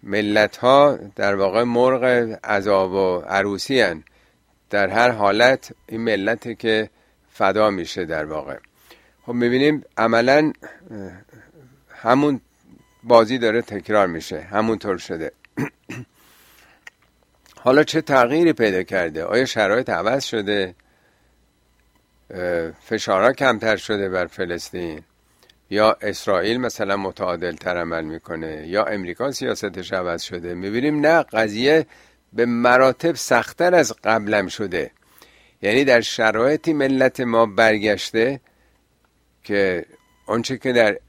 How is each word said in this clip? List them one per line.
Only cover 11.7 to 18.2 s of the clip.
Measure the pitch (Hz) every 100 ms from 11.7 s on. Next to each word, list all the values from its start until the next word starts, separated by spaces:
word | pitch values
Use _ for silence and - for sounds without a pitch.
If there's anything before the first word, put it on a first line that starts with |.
| _ _
همون | - 117 131 147 135 _ _ _ - _ _
بازی | 117 120 110 127
داره | 117 110
تکرار | 117 104 - 104 95
می‌شه، | 82 - 80
همونطور | 80 101 110 110 107 90
شده. | - 82 78 _ _ -
<clears throat> | 135 _ _ 113 123 _ _ _ _ _ _ _ - _ _ _ _ _ _ -
حالا | 127 139
چه | 151 156
تغییری | 151 135